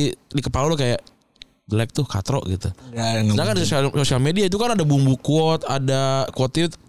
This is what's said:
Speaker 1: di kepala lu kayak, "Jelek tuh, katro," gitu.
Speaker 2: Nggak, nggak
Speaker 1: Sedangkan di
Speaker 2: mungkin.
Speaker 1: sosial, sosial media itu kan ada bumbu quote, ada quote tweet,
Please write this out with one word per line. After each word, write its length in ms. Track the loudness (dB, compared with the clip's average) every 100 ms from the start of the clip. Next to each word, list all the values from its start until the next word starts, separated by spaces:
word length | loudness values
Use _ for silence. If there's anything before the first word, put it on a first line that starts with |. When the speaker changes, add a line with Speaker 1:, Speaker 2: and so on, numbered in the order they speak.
| 0 -4 _
Speaker 1:
di 120 | -6
kepala 240 | -2 -2 0
lu 100 | 0
kayak, 240 | 0 -2 -6 _ _ _ -20 _ -4
"Jelek 240 | -2 -2
tuh, 120 | -2 -2
katro," 340 | -2 -2 -2 -2
gitu. 220 | -4 -4 -8 -12
Speaker 2:
Nggak, 140 | -4 -2 0
nggak 100 | 2
Speaker 1:
Sedangkan 200 | 2 0
di 80 | 0
Speaker 2:
mungkin. 20 | 0
Speaker 1:
sosial, 180 | 2 0 0
sosial 240 | 0 2
media 240 | 2 2 0
itu 100 | 0
kan 160 | 0
ada 120 | 2
bumbu 320 | 2 4 4 2
quote, 460 | 2 2 2 0 -2
ada 360 | -2 0 0 0 0 -2
quote 220 | -2 -2
tweet, 180 | 0 -2 -4